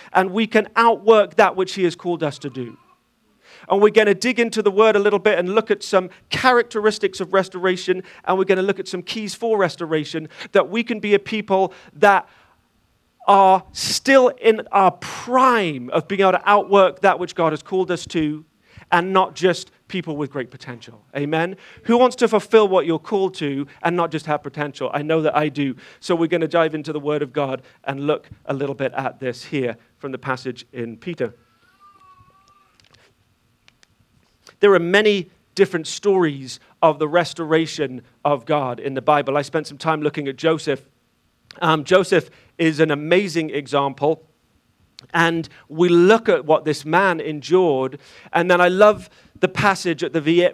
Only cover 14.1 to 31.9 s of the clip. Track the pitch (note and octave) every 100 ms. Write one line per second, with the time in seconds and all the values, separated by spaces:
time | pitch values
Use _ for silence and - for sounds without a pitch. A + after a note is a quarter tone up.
14.1 | C4+ B3 - A3 A3 - - F#3+ F#3+ -
15.1 | - - B3+ C4 A#3 F3+ C#3 B2 D#3 D#3
16.1 | G3 F#3+ F3+ - G#3 G3 G3+ F#3 - G3
17.1 | E3+ F3 - D#3+ D3+ - F#3+ F3+ E3+ -
18.1 | E3+ D3+ D3+ D#3+ _ _ - - F3 F#3
19.1 | F#3+ D#3 C#3 F3+ E3+ - _ - F#3 E3
20.1 | D3 C#3+ C#3+ A#2+ B2+ - A#2 - A2 _
21.1 | C3+ C#3+ D#3+ F3 F#3+ - - - A#3+ B3
22.1 | A#3+ A#3+ G#3+ - A3+ G#3 F#3 D#3+ D#3+ -
23.1 | G#3 F#3+ - D3 C#3 C#3+ - E3+ F3 E3
24.1 | D#3+ D#3+ D3+ C#3+ D#3 D3 - C3 C#3+ D3
25.1 | D#3+ D#3 D3 D3+ C#3 C#3 - - - -
26.1 | E3+ E3 E3+ D#3+ E3+ D#3+ D#3 D3 D3+ C#3+
27.1 | D3 C#3+ D3 C#3 C3 - _ - C3+ C#3+
28.1 | D3+ - - - C#3 C#3 C3+ C3+ C3 C3
29.1 | - C3 A#2+ - D3+ A#2+ A2 _ _ C#3
30.1 | B2+ C#3 B2+ C3 A#2 - B2+ A#2 A2 F3+
31.1 | E3 A#2+ - _ _ _ _ _